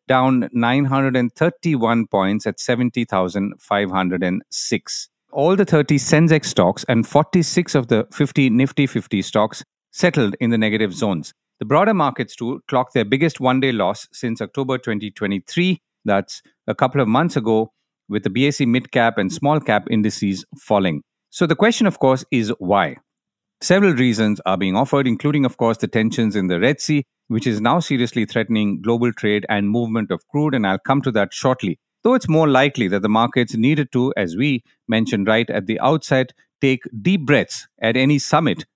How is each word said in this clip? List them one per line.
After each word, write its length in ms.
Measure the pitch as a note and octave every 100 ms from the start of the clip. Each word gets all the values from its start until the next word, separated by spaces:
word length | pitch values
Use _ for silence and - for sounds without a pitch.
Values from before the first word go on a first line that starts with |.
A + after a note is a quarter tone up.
| -
down 420 | C3 C3 B2+ A2
nine 320 | A#2+ A#2 C3+ C#3
hundred 300 | C3+ C3+ B2+
and 160 | B2 -
thirty-one 720 | E3 - E3+ C#3 A2+ A#2 G#2+
points 400 | G2+ F#2+ G#2 G#2+
at 120 | -
seventy 460 | - A#2+ B2 B2 A#2
thousand 480 | F#2+ F#2+ G2+ G2+ -
five 320 | - G2+ G2
hundred 320 | F#2+ F#2 F2+
and 180 | F2+ F#2 -
six. 580 | - - A2 - - - _ _
All 260 | D3+ D#3 F#3+
the 80 | G3
thirty 320 | D#3 C#3+ C#3+
Sensex 480 | - D#3 E3 D#3 -
stocks 400 | - F2+ - -
and 180 | A2+ G#2+
forty-six 680 | D3 D#3 F3+ D#3+ - E3+ D3+
of 140 | A#2
the 180 | G#2+ -
fifty 400 | - C#3+ - C3
Nifty 380 | A#2 C3+ - C#3
fifty 340 | A2+ - G2
stocks 440 | - G#2+ G#2+ - - _ _
settled 420 | - F3+ D#3+ G#2 -
in 100 | A#2
the 80 | A2+
negative 360 | A2 G#2+ G#2+
zones. 400 | - G#2 E2+ D2 - _ _
The 60 | G#2+
broader 280 | C#3+ G#3
markets 440 | G3 C#3+ - A#2 -
too 240 | A#2+ C#3+ -
clocked 240 | B2+ B2+
their 100 | -
biggest 380 | G#2 C3+ D#3+ -
one-day 320 | B2+ C3 C3+
loss 340 | A#2 F#2 G#2+ -
since 260 | - A#2+ A2+
October 380 | G2+ - C3 B2+
twenty 340 | B2 G#2+ G#2
twenty-three. 720 | - G2+ G2 - - F3+ E3+ _ _ G#2
That's 360 | G2+ F#2+ - - _ -
a 80 | G#2+
couple 260 | C3 C#3
of 80 | A2
months 260 | B2 E3+ C#3
ago, 380 | A2 A2 A2 _ _ _ -
with 160 | G#2
the 60 | G2
B 180 | G#2 C#3+
S 140 | C#3+
E 40 | B2+
mid-cap 520 | B2 - B2+ A2+ G#2+
and 120 | F#2+
small-cap 580 | - C#3 D#3 C3 G#2 -
indices 540 | A2+ G#2 - G2+ F#2 - -
falling. 440 | - G#2 F#2+ D2 - _ _
So 140 | - D#3+
the 100 | C#3
question, 300 | G#3+ A#3 G#3
of 140 | -
course, 240 | C3+ C3 -
is 220 | B2+ G#2+ -
why? 360 | F2+ G2 D#2+ - _ _ _ _ _ _
Several 340 | - F#3 G3+
reasons 460 | B2+ B2+ G#2+ G#2+ G2+ F#2+
are 100 | F#2
being 220 | F#2+ G2
offered, 280 | C3+ C#3 C3
including, 380 | A2+ D3 D3+
of 140 | B2+ -
course, 220 | A2+ A2+
the 100 | G#2
tensions 480 | A2+ A2+ A2+ A2+ G2+
in 100 | F#2
the 140 | F2
Red 180 | A2 -
Sea, 240 | - D3 - _ _
which 180 | A2 B2+
is 140 | G#2
now 220 | A#2 E3+
seriously 420 | - C3+ A#2+ A#2+
threatening 580 | G#2+ A#2+ G#2+ A2 G#2 G2
global 300 | G2+ A#2 A#2+
trade 340 | - G#2+ G#2 -
and 200 | G#2 G2+
movement 420 | A#2 A#2 A2 G#2
of 140 | F2+ -
crude, 260 | C#3+ D3+ C3
and 100 | G2+
I'll 140 | F#2+
come 220 | - C#3
to 100 | C3+
that 220 | G#2+ G2
shortly. 440 | - C3 B2+ F#2+ E2 _ _
Though 100 | A3+
it's 160 | B3+ -
more 180 | D#3 D#3
likely 400 | C3 C#3+ - F#2+
that 120 | G2+
the 80 | G#2
markets 460 | A2 A#2+ B2 A#2 A2+
needed 360 | B2 D3+ C3+
to, 200 | B2+ C3 -
as 220 | F2+ F2
we 260 | D3 B2+ - _ -
mentioned 380 | A2+ A2 G#2+ G2
right 240 | A2 A#2
at 160 | G#2 F#2+
the 140 | A2
outset, 540 | C3 D#3 - C3 B2+ _ _ _
take 220 | C3+ C3 - A2
deep 240 | G#2+ F#3+ C3
breaths 420 | C3+ F2+ - - _
at 160 | A2+ A#2+
any 220 | C3+ C#3+
summit 480 | - D3+ D3+ E2+ -